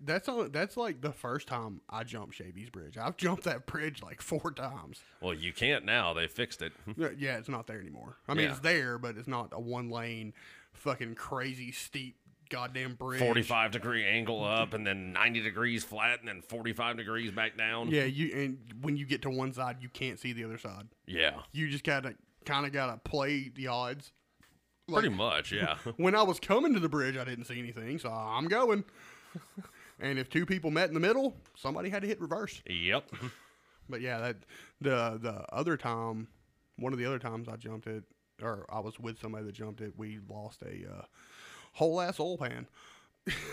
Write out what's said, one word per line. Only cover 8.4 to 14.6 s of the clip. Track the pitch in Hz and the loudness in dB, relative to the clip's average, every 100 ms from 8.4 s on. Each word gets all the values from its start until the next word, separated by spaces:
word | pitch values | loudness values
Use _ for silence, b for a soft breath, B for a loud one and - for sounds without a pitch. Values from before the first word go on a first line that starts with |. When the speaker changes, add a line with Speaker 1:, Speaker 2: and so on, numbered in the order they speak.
| 151 | 2
Speaker 2:
Yeah. | |
Speaker 1:
it's | 135 | 2
there, | 160 170 127 120 | 4 4 2 -2
but | 123 107 | -4 -6
it's | 127 | -4
not | 123 113 | -4 -4
a | - | -6
one-lane, | 117 123 120 117 117 113 107 - B B B | -4 -4 -4 -4 -4 -6 -8 -12 B B B
fucking | - 147 123 117 113 | -6 -2 -2 -4 -8
crazy, | - 131 131 127 123 | -4 -4 -4 -6 -8
steep, | - - 143 127 - _ _ - | -8 -8 -8 -8 -12 _ _ -8
goddamn | 127 123 127 127 | -4 -4 -2 -4
bridge. | 120 127 131 | -4 -2 4
Speaker 2:
Forty-five | 123 117 110 117 110 | 6 6 6 4 4
degree | 113 113 113 101 | 2 0 2 4
angle | 113 113 110 | 4 2 2
up, | 104 110 | 4 4